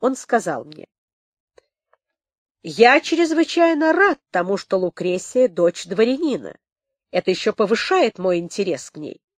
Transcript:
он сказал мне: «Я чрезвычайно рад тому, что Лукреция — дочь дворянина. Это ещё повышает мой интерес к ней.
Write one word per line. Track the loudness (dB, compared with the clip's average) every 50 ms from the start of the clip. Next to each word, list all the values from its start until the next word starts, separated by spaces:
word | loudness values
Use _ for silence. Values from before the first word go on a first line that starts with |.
он | -2 -2 -2
сказал | -4 -4 -2 -2 0 0 -2 -6 -6 -10
мне: | -12 -16 -20 -20 -20 _ _ _ _ _ _ _ _ _ _ _ _ _ -20 _ _ _ _ _ _ _ _ _ _ _ _ _ _ _ _ _ _ _ _
«Я | -14 -10 -2 2 4 4 4 4
чрезвычайно | 2 0 0 0 0 0 2 0 0 0 2 2 2 2 2 2 2 2
рад | 2 4 2 2 2 -2 _ _
тому, | -4 -2 -2 -2 -4
что | -4 -2 -2 -2 -2
Лукреция — | -2 -4 -4 -4 -4 -2 -2 -4 -6 -2 2 2 2 2
дочь | 2 2 2 2 0 -2 -8
дворянина. | -4 0 2 2 2 2 0 -2 -2 -2 -4 -6 -10 -14 -18 _ _ _ _ _ _ _ _ _ _
Это | -4 -2 0 0
ещё | -2 0 0 -2
повышает | 0 0 0 2 2 0 0 2 2 4 4 2 0 -2
мой | 0 0 0 0
интерес | -2 -4 -4 -4 -2 -2 -2 -4 -6 -14
к | -14
ней. | -12 -12 -12 -14 -16 _ _ _